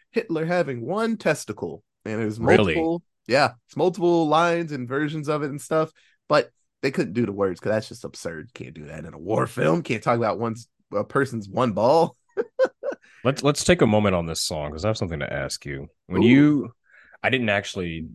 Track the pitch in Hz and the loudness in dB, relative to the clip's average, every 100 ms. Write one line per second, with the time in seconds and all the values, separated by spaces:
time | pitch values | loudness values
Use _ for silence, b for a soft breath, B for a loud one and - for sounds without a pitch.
0 | _ 156 - 156 165 180 147 120 117 202 | _ -6 -4 -4 -2 0 -2 -4 -6 -4
1 | 226 214 180 147 - - 87 71 _ _ | -2 -2 0 -2 -4 -8 -8 -10 _ _
2 | 107 110 110 110 113 - 180 160 160 175 | -8 -4 -4 0 4 6 6 2 0 -2
3 | - _ - 131 127 - _ 139 180 175 | -8 _ 0 2 2 0 _ 0 0 2
4 | 175 170 156 151 170 170 160 143 123 139 | 2 4 4 4 2 0 -4 -8 -4 -4
5 | 151 156 143 151 147 143 - 160 208 - | -2 -4 -4 -2 -4 -8 -2 0 0 -6
6 | _ _ - 147 - _ _ _ 135 151 | _ _ 2 2 2 _ _ _ -2 -2
7 | 110 113 104 98 98 87 101 110 - 110 | -2 0 -2 0 -2 0 -2 -2 -4 -12
8 | - - 85 82 113 - 64 - 76 78 | -14 -12 -10 -10 -14 -16 -16 -16 -16 -14
9 | 82 76 90 131 127 123 151 170 - 107 | -16 -12 -2 -2 -2 0 0 0 -2 -2
10 | - 117 110 92 117 113 - _ _ 101 | 0 0 0 -2 -4 -6 -14 _ _ -4
11 | 107 139 131 113 101 120 127 95 120 160 | -2 -2 -2 -4 -6 -2 0 2 4 4
12 | 170 - _ - 480 - 523 - - - | 2 -4 _ -8 -6 -2 -2 -2 -10 -10
13 | _ _ 123 147 143 147 - 175 123 107 | _ _ -2 0 0 0 2 4 4 4
14 | 104 90 82 80 - 80 73 78 104 110 | 4 0 -2 -4 -4 -4 -6 -4 -4 -2
15 | 90 78 67 71 67 - 71 69 71 _ | -4 -4 -6 -6 -6 -10 -10 -12 -12 _
16 | - 92 113 135 147 143 117 - b b | -4 2 6 8 6 4 -2 -12 b b
17 | b b 104 127 110 101 - 98 85 82 | b b -2 0 0 0 -2 -6 -6 -8
18 | 80 | -10